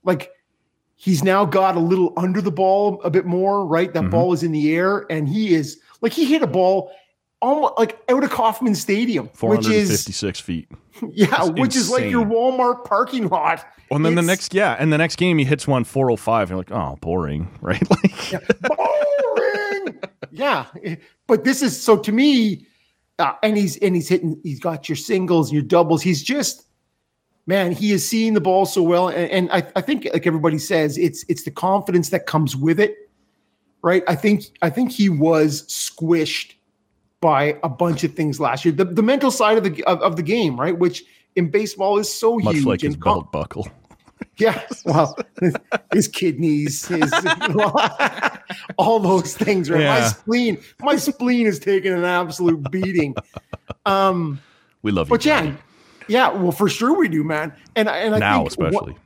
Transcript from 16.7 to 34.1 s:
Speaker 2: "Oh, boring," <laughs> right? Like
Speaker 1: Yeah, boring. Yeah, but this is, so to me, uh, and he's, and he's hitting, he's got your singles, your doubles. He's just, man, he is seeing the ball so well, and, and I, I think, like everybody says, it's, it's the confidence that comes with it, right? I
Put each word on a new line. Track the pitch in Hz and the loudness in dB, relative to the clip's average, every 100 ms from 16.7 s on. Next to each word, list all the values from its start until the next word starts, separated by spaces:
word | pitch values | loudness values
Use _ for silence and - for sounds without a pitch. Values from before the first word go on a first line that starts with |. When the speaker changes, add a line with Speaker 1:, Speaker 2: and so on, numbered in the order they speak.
Speaker 2:
"Oh, | 113 76 69 | -6 -6 -6
boring," | 82 90 78 73 92 - | -4 -2 -2 -4 -6 -8
<laughs> | |
right? | - 95 - | -4 -2 0
Like | - 190 - - | 2 0 -2 -8
Speaker 1:
Yeah, | 175 - - | -8 -2 -2
boring. | - - - 605 587 571 508 - - 415 415 392 370 202 - _ - | -2 -2 -2 0 0 0 0 0 -2 -2 -4 -6 -8 -12 -16 _ -18
Yeah, | - 277 190 127 - - 165 _ _ - | -6 -2 -2 -4 -12 -10 -12 _ _ 0
but | 226 | 2
this | 254 269 | 2 0
is, | 262 - | 0 -2
so | - 214 | 2 2
to | 214 | 4
me, | 214 285 269 220 165 - _ _ _ _ - | 2 4 4 2 -2 -10 _ _ _ _ -2
uh, | 220 - | -2 0
and | 214 214 | 0 2
he's, | 196 139 | 0 0
and | 202 180 | 0 0
he's | 156 | 0
hitting, | 180 175 143 | 0 0 -6
he's | 175 139 | -8 -6
got | 175 156 - | -6 -6 -8
your | 151 | -8
singles, | - 202 185 175 139 | -2 -2 2 2 2
your | 147 | -2
doubles. | 120 175 165 160 | 2 2 4 2
He's | 185 156 | 2 0
just, | - 277 254 - _ _ _ _ _ _ _ _ - | -2 -2 -2 -6 _ _ _ _ _ _ _ _ -2
man, | 196 180 | 0 0
he | 170 208 | 0 0
is | 202 - | 0 0
seeing | 226 226 | 0 2
the | 214 | 2
ball | 175 185 190 | 2 2 2
so | 196 | 2
well, | 170 175 180 | 2 2 2
and, | 170 170 | 0 -2
and | 185 180 | 0 0
I, | 190 151 - | 0 0 -6
I | |
think, | 180 277 - | -2 -4 -2
like | 165 170 | -2 0
everybody | 160 165 156 | 0 0 0
says, | 147 170 151 139 | -2 0 0 0
it's, | 170 - - | -2 -2 -6
it's | 165 | -6
the | - | -6
confidence | - 185 196 190 175 160 | -6 -2 0 0 0 0
that | 185 - | -4 -2
comes | 160 147 135 | 0 0 0
with | 151 165 | 0 2
it, | 214 214 - _ _ _ _ _ _ _ | 2 0 -18 _ _ _ _ _ _ _
right? | 170 185 | 0 2
I | 175 | 0